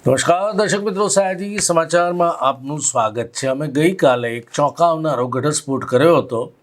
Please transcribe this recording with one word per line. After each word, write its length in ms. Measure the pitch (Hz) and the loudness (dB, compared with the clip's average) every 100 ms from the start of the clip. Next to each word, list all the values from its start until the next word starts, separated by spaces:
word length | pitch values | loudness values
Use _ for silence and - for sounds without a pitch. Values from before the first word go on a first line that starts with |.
| - | 2
નમસ્કાર 440 | 135 151 175 208 | 2 4 2 2
દર્શક 320 | 202 202 196 | 0 0 0
મિત્રો, 240 | 208 190 208 | -2 -2 0
સયાજી 500 | - 190 180 202 208 | 2 0 -4 -6 -4
સમાચારમાં 760 | 185 165 165 170 175 175 170 | 0 0 2 0 0 0 0
આપનું 440 | - 131 127 135 147 | 2 -2 -2 -8 -6
સ્વાગત 480 | 127 127 110 110 117 | -2 0 -2 -4 -8
છે. 200 | - 131 | -4 -4
અમે 200 | 131 151 | -2 -2
ગઈકાલે 720 | 131 165 185 143 123 120 117 | 0 0 4 2 2 -2 -6
એક 120 | - | -6
ચોંકાવનારો 760 | - 143 - 170 160 156 127 123 | -2 -2 2 0 2 -2 -2 -2
ઘટસ્ફોટ 580 | 127 143 147 - 135 | -2 -2 -4 -4 -6
કર્યો 320 | - 123 160 165 | 0 2 4 4
હતો 360 | 101 113 127 _ | 0 -6 -6 _